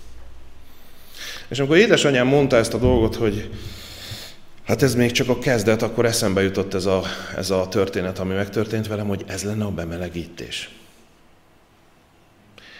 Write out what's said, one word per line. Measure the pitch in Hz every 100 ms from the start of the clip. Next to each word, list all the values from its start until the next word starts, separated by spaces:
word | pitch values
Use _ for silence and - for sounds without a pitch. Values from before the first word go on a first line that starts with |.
| - - - - - - - - - - - - - - -
És | 131
amikor | 139 160
édesanyám | 226 160 151 131 127
mondta | 143 139 120
ezt | 110
a | 110
dolgot, | 123 123 110 -
hogy | 113 104 98 - - - - - - - - - - -
hát | - -
ez | 135 120
még | 120
csak | 120 123
a | 120
kezdet, | - 120 101 110
akkor | 110 113 117
eszembe | 110 107 95
jutott | 98 98 95
ez | 98 92
a, | 95 90 - - -
ez | 92
a | 95 92
történet, | 107 95 101 92 95
ami | 92
megtörtént | 95 98 110 107 110 107
velem, | 107 101
hogy | 95 -
ez | 92
lenne | 101 107 104
a |
bemelegítés. | 85 82 85 90 87 78 - 57 - - - - _ _ _ _ _ _ _ _ _ _ _ _ _ _ _ _ - - -